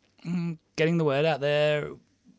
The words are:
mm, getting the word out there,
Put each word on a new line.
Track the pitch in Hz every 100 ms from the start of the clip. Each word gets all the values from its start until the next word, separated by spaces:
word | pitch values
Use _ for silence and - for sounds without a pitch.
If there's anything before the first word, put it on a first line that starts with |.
| _ _
mm, | 170 175 170 160 _ -
getting | 156 170
the |
word | 151 135 160
out | 147
there, | 143 147 151 151 147 139 _ _ _